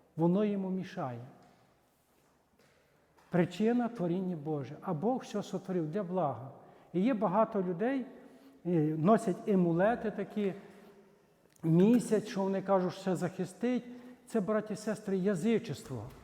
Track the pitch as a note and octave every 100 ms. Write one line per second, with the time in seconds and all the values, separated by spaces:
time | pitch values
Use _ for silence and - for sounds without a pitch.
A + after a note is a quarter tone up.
0 | _ - E3 F#3 G#3+ G3+ F#3+ F#3 E3+ -
1 | C#3 A#2+ B2+ - - _ _ _ _ _
2 | _ _ _ _ _ _ _ _ _ _
3 | _ _ _ F3 F3 - G#3+ A#3+ A#3 A#3+
4 | F3 F3 F#3 F3 D3 D3+ B2 D3+ - D#3+
5 | G3+ C4 - G#3 - F#3 - F3+ D#3 F3
6 | F#3 F#3 D3+ A#2 B2+ - - - - E3+
7 | G#3+ A#3+ G3 F#3 A3 G#3 F#3 E3+ A3 C4+
8 | A#3 - - - - - E3 F3 D3+ D#3+
9 | D#3+ A3 A3 F3+ - F#3+ F3 E3 G3+ A#3+
10 | A3 G#3 G3+ - G3+ E3 - - - -
11 | - _ _ _ _ _ E3 E3 G3 A#3+
12 | - G#3+ - F#3+ F#3+ G3 F#3+ G3 F3+ -
13 | - E3+ E3+ - F3+ - A#3+ B3 A#3+ -
14 | - - - A3+ F#3+ G#3+ G#3+ F#3+ - G#3
15 | - F#3+ F#3 G3 G3 A3+ - C#3+ - B2
16 | A2+ -